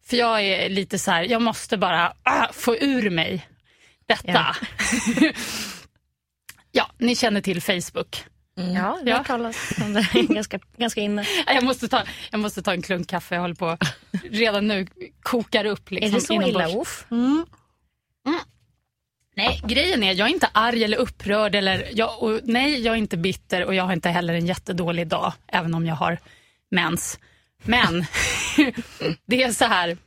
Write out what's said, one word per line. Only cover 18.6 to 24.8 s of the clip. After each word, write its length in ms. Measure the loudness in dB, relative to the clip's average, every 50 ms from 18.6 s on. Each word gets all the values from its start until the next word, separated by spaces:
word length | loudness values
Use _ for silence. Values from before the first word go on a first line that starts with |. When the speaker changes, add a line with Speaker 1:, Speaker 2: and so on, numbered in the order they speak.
| _ _ _ _ _ _ _ _ _ _ _ _ _ _ _
Speaker 1:
Nej, 260 | -2 0 0 0 -2 -4
grejen 380 | 0 0 2 2 2 2 2 2
är, 100 | 2 2
jag 140 | 2 2 2
är 40 | 2
inte 160 | 2 0 2 4
arg 300 | 2 2 4 2 2 2
eller 140 | 0 2 0
upprörd 580 | 0 -2 -4 _ -4 0 2 2 2 2 2
eller, 340 | 2 2 2 0 0 -2 -4 -2
jag, 300 | -2 -2 -2 -2 -4 -2
och 160 | -2 -2 -2 -2
nej, 380 | 0 0 2 2 2 0 0
jag 120 | 0 0 0
är 40 | 0
inte 180 | -2 -2 -2 -2
bitter 480 | -2 -2 -2 -4 _ _ -2 -2 0
och 100 | 0 0
jag 80 | 0 2
har 100 | 0 0
inte 160 | 0 0 0
heller 240 | 0 0 0 0 0
en 120 | 0 0
jättedålig 640 | 0 -2 -4 -4 -6 -4 -2